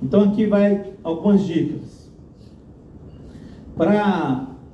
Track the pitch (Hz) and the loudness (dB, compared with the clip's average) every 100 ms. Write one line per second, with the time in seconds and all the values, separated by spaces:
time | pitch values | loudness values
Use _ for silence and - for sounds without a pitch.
0 | 131 196 202 220 214 202 202 196 - - | 0 2 4 2 2 2 2 0 -4 -10
1 | 165 165 208 196 170 160 143 - - - | -8 -2 2 2 2 -2 -2 -6 -12 -20
2 | - - - - - - - - - - | -20 -20 -20 -20 -20 -20 -20 -20 -20 -20
3 | - - - - - - - - 170 208 | -20 -20 -20 -20 -20 -20 -12 -2 2 2
4 | 202 180 143 127 - - - | 2 0 -2 -4 -6 -14 -20